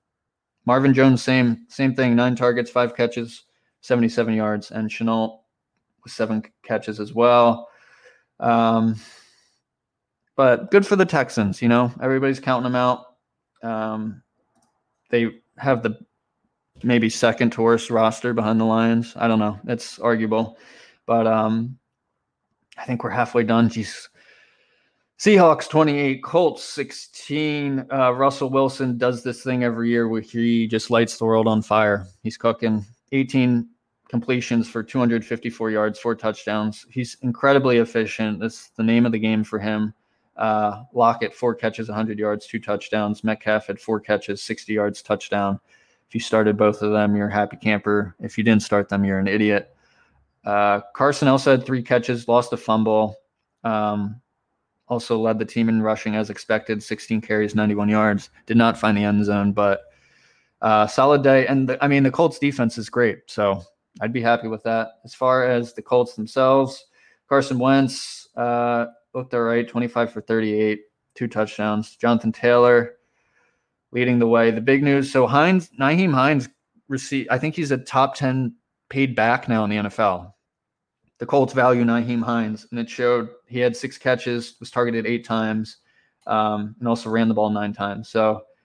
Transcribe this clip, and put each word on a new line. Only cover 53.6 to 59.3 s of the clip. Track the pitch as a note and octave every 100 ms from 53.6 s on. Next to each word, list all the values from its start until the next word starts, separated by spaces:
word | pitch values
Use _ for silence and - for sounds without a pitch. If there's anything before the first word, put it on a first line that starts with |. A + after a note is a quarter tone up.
Um, | A#2 A2 G#2+ G#2 G2+ A#2 _ _ _ _ _ _ _
also | A#2+ - A2+
led | A2+ A2
the |
team | G#2+ A#2 A2+
in | A2+
rushing | G#2+ G#2+ A2
as | G#2+ G#2
expected, | G2+ - G#2+ - G#2+
sixteen | - G#2+ - A2
carries, | - G#2+ G#2 G#2+
ninety-one | G#2+ G#2 G#2
yards. | G#2+ G#2+ G2+ - _
Did | - A#2
not | A#2 A2+
find | G#2+ G#2
the |
end | G#2 G#2
zone, | G#2